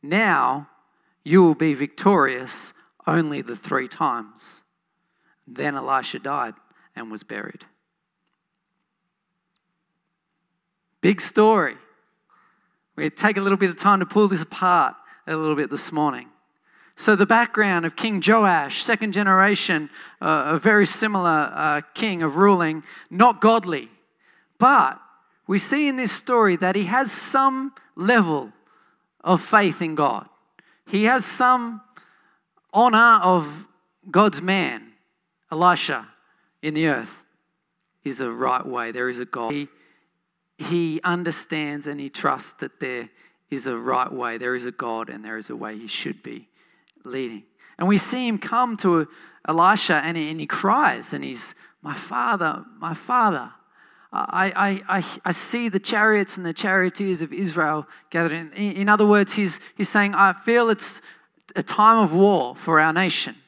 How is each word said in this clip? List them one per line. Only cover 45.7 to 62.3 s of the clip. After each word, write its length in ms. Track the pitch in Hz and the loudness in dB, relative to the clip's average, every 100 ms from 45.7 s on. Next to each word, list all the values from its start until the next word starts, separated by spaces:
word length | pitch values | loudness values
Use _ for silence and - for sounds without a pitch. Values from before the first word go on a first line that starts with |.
| 107 | -12
he 80 | 113 | -10
should 360 | - - 110 | -8 -8 -10
be 260 | 120 117 _ _ _ _ _ _ | -14 -18 _ _ _ _ _ _
leading. 420 | - 127 127 107 _ _ _ - | -12 -10 -10 -12 _ _ _ -4
And 100 | 175 | 0
we 80 | 202 | 2
see 320 | - 254 247 | 0 -4 -4
him 80 | 208 | -4
come 400 | - 233 247 220 | -4 -2 -2 0
to 300 | 190 170 147 - - _ - | 0 2 0 -10 -20 _ -4
Elisha 540 | 160 180 208 - 156 | 2 4 4 2 0
and 140 | 151 165 | 0 -6
he, 120 | 151 | -6
and 80 | 160 | -8
he 80 | 151 | -6
cries 680 | - 196 247 294 117 117 | -4 0 2 2 -2 -8
and 100 | 143 | -10
he's, 300 | 135 123 - - _ _ | -10 -12 -16 -20 _ _
"My 140 | 147 | -14
father, 720 | 147 - 127 123 202 165 143 - - | -12 -8 -4 -2 -2 -2 -4 -12 -12
my 140 | 165 | -10
father, 600 | 165 - 247 220 151 117 - _ _ _ _ _ | -10 -2 2 2 0 -8 -20 _ _ _ _ _
I, 720 | - - 180 190 - 202 196 - | -8 -4 -2 -2 0 -2 -2 -4
I, 100 | 190 | -4
I, 60 | 170 - | -4 -8
I 80 | - | -6
see 380 | 175 - 240 233 | -6 -6 -4 -2
the 80 | 196 | -4
chariots 560 | - 220 214 208 196 - | -2 2 4 4 0 -6
and 80 | |
the 80 | 175 | -8
charioteers 720 | 160 208 190 185 - 196 175 | -6 0 2 0 -2 -4 -4
of 100 | 156 | -6
Israel 560 | - 190 156 151 156 147 - _ | -4 -4 -2 -2 -2 -6 -20 _
gathered." 220 | 170 170 | -4 -2
In, 200 | 156 160 | -4 -10
in 360 | 202 208 185 202 | -6 -6 -2 2
other 160 | 208 208 | 4 6
words, 260 | 208 196 | 6 4
he's, 280 | - 196 - - - | 0 -2 -4 -16 -8
he's 120 | 196 | -2
saying, 260 | 214 202 | 0 0
"I 200 | 190 196 | 4 2
feel 340 | 175 - 233 233 | 2 0 2 2
it's 320 | 220 - - - - _ _ _ - | 0 -4 -14 -20 -20 _ _ _ -8
a 60 | |
time 340 | - - 214 226 | -6 4 6 6
of 80 | 196 | 4
war 420 | 165 196 | 4 4